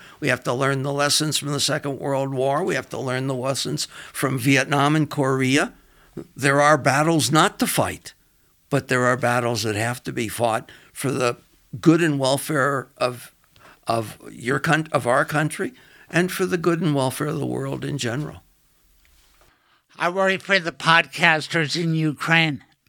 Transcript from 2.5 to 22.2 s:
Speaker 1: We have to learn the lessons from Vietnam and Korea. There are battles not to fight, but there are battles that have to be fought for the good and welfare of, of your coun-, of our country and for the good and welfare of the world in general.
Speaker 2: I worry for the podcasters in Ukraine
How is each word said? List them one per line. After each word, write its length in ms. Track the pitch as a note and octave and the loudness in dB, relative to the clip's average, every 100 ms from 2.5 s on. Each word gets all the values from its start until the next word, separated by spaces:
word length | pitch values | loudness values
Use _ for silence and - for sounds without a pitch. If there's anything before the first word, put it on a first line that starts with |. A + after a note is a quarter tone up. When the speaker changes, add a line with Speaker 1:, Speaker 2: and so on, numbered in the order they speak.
| C#3 | 0
Speaker 1:
We 120 | G3 C3+ | -2 -4
have 140 | B2 | -6
to 80 | A2+ | -8
learn 300 | C3 B2+ C3+ | -4 -4 -4
the 80 | C3 | -4
lessons 500 | B2+ C3+ D3+ D3+ - - - | -4 -4 -4 -4 -6 -10 -14
from 260 | - C#3 C3 | -4 -2 0
Vietnam 560 | A#2+ C#3 C3+ C#3+ C#3 D#3 | 2 2 2 2 2 2
and 140 | C#3+ | 0
Korea. 640 | - C3+ C3 C3 C3+ G#3+ - _ _ _ - - - | 0 0 2 2 2 0 -6 _ _ _ -16 -16 -4
There 260 | C3+ C#3+ | 2 4
are 160 | D3 D#3 | 6 4
battles 520 | C3 C3 D#3 E3 C3 | 4 2 2 2 4
not 300 | D#3 F#3 - | 4 4 2
to 80 | A#3+ | -2
fight, 460 | - G2 F2+ - - _ _ _ _ _ | 0 -2 -4 -14 -20 _ _ _ _ _
but 180 | C#3 B2+ | -4 0
there 160 | B2+ | 2
are 140 | B2 B2 | 2 2
battles 460 | A#2+ B2 A#2+ A#2 | 2 0 0 0
that 120 | A2 G#2 | -2 -2
have 260 | A2+ B2 - | -2 -4 -6
to 80 | |
be 160 | B2+ A2 | -6 -6
fought 420 | - A#2 A2 - - - | -2 0 -2 -6 -16 -20
for 180 | - C3+ | -6 -4
the 260 | B2+ B2 A#2+ _ _ _ A#2 | 0 -2 -2 _ _ _ 0
good 200 | D#3+ D#3+ | 4 4
and 160 | E3 C#3+ | 4 0
welfare 680 | C3 C#3 - D#3 C3+ C#3 - - | 2 0 0 0 0 -2 -6 -4
of, 380 | B2 B2 - _ _ _ - - - | -4 -4 -14 _ _ _ -20 -10 -2
of 320 | A2+ A2 - - | -2 -2 -10 -18
your 280 | - A#2 C3+ | -10 -4 -2
coun-, 280 | - D3+ D#3 | 2 0 2
of 120 | D3 A#2 | -2 2
our 200 | C3 D#3+ | 0 2
country 480 | D3+ D3+ - F#3+ - - - - | 0 -2 -2 -8 -8 -20 -20 -4
and 220 | E3+ F3+ | 0 0
for 140 | - F#3 | 0 -2
the 120 | F#3 | 0
good 220 | E3+ E3+ | 0 0
and 140 | E3 C#3+ | 0 2
welfare 320 | C3 - D3+ | 0 -2 -4
of 100 | D3 | -4
the 80 | C3 | -4
world 380 | A#2+ C3+ C#3 | -4 -6 -6
in 140 | C3 C#3+ | -6 -4
general. 460 | B2 A#2+ D3 - - _ _ _ _ _ _ _ _ _ _ _ _ _ _ - | -4 -4 -6 -12 -20 _ _ _ _ _ _ _ _ _ _ _ _ _ _ -4
Speaker 2:
I 80 | E3 | -2
worry 300 | F#3 F#3+ F#3+ | 0 0 0
for 200 | - F#3+ | 0 0
the 140 | E3 | 0
podcasters 1040 | D3+ D#3+ E3 E3 - E3+ D#3 C#3+ E3+ D3+ E3 | -2 4 4 2 2 2 2 0 -2 -2 -2
in 160 | E3+ D#3+ | 0 0
Ukraine 680 | D#3 C#3 | 0 -2